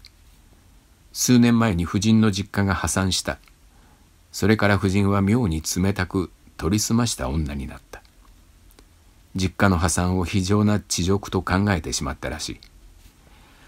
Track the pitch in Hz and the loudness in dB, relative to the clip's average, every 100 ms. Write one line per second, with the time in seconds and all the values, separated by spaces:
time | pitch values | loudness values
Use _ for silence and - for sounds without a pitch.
0 | - _ - - - - _ - _ _ | -20 _ -20 -20 -20 -20 _ -20 _ _
1 | - - - 123 120 117 117 87 85 104 | -14 -4 4 6 6 4 2 0 -2 0
2 | 107 110 110 98 98 - 98 90 90 - | 4 4 4 0 -4 -2 0 0 -2 -2
3 | 95 90 - 71 - _ - _ - _ | 0 -2 -4 -8 -12 _ -20 _ -20 _
4 | _ _ _ - 98 107 101 98 98 95 | _ _ _ -2 2 4 4 2 2 2
5 | 98 101 98 117 107 80 78 92 95 104 | 2 2 2 2 0 -2 -4 -2 0 -2
6 | 90 95 85 - - - - 104 - 117 | -2 -4 -4 -8 -20 -8 -2 -2 0 0
7 | 120 - 65 76 73 71 65 - - - | 0 -4 -4 -4 -4 -6 -10 -14 -20 -20
8 | - _ - - _ _ - - - _ | -20 _ -20 -20 _ _ -20 -20 -20 _
9 | _ _ _ 95 92 - 104 90 87 - | _ _ _ -4 -4 2 2 2 0 0
10 | 90 92 87 101 92 104 104 104 - - | 0 0 -2 -2 0 2 2 0 -2 -4
11 | 87 98 - 95 - 92 104 90 73 - | 0 -2 -2 -4 -2 0 0 -2 -4 -6
12 | 69 - 64 64 - - - - - - | -6 -8 -10 -10 -12 -14 -18 -20 -20 -20
13 | - _ - - - - | -20 _ -20 -20 -20 -20